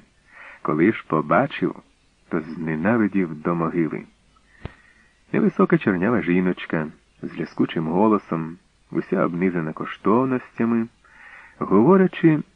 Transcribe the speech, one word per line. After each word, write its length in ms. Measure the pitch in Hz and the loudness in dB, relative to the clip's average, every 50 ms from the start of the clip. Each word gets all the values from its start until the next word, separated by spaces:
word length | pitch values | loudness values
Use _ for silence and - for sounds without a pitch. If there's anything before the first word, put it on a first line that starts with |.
| - _ _ _ _ _ - - - - - - - | -12 _ _ _ _ _ -20 -20 -20 -20 -20 -10 -4
Коли 300 | 76 76 76 85 107 110 | -2 0 2 2 2 2
ж 120 | - - - | 0 -4 -4
побачив, 640 | 80 78 73 73 82 104 135 147 - - - - - - - _ _ _ _ _ _ _ _ - | -2 -2 0 2 2 2 2 0 -2 -4 -4 -4 -4 -6 -18 _ _ _ _ _ _ _ _ -6
то 120 | - 85 | -6 -6
зненавидів 1000 | 80 82 80 85 80 80 80 78 82 101 120 117 107 98 95 98 92 78 78 76 76 | -6 -6 -10 -8 -6 -6 -4 -2 0 0 2 2 0 0 0 -2 -2 -2 -4 -6 -4
до 120 | 87 87 | -4 -2
могили. 500 | 85 85 80 82 87 82 71 62 55 - - _ _ _ _ _ _ _ _ _ _ - - - _ _ _ _ _ _ _ _ _ _ - - | -2 -2 -2 0 -2 -2 -2 -4 -8 -12 -14 _ _ _ _ _ _ _ _ _ _ -20 -20 -20 _ _ _ _ _ _ _ _ _ _ -6 -2
Невисока 440 | - 226 190 - - 190 - 175 165 | 0 0 0 2 2 2 2 2 2
чорнява 440 | - 110 95 87 87 113 127 101 78 | 2 0 0 0 0 0 0 0 0
жіночка 640 | 87 87 92 92 92 87 - - - - 82 76 78 - _ _ _ _ - - | 2 2 2 2 0 -2 -4 -6 -6 -4 -4 -4 -4 -10 _ _ _ _ -14 -14
з 180 | 73 - 80 | -12 -8 -8
ляскучим 480 | 80 - - - - - - 90 80 78 | -10 -8 -2 -2 -2 -2 -2 -4 -4 -2
голосом, 680 | 82 90 107 110 107 98 - - 85 82 80 80 82 - _ _ _ _ _ - | 2 2 4 4 4 2 0 -4 -6 -6 -6 -6 -10 -16 _ _ _ _ _ -8
уся 340 | - - - - - 95 - | -6 -6 -4 -2 -2 0 0
обнизана 480 | - 85 87 92 95 87 90 78 80 80 | 0 0 0 -2 0 0 -2 -4 -6 -6
коштовностями, 1120 | - - - - - - 95 107 120 131 135 127 123 - - _ - 117 113 117 117 113 117 _ _ _ _ _ - - - - - - - _ - | -8 -10 -12 -10 -6 0 2 2 2 2 0 -2 -4 -6 -8 _ -4 -2 0 0 0 -2 -4 _ _ _ _ _ -20 -20 -20 -20 -20 -20 -20 _ -8
говорячи, 800 | - - 92 101 113 156 190 190 190 170 - - - 160 156 143 - _ _ | -4 2 4 4 6 6 6 6 4 2 0 2 4 4 4 4 -2 _ _